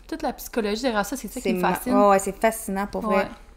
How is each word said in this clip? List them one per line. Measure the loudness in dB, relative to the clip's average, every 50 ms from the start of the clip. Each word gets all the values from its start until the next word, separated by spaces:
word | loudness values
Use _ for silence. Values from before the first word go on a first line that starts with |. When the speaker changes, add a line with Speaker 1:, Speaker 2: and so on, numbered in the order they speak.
| -14
Speaker 1:
toute | -12 -8 -6
la | -4 -6 -6
psychologie | -6 -10 -6 -4 -2 -2 -2 -2 -2 -2
derrière | -2 0 0 -2
ça, | -2 -4
c'est | -8 -8 -10
ça | -8 -4
qui |
Speaker 2:
C'est | -2 -2 0
Speaker 1:
me | 0
Speaker 2:
ma-, | 0 0 0
Speaker 1:
fascine. | 0 0 2 4
Speaker 2:
ouais, | 6 6 6
ouais, | 6 4
c'est | 2 -2 -2 0
fascinant, | 0 0 0 -2 -6 -6 -4 -4 -4
pour | -4 -6 -4 -2
vrai. | 0 0
Speaker 1:
Ouais. | 0 0 -2 -6 -16 -20 -20 -20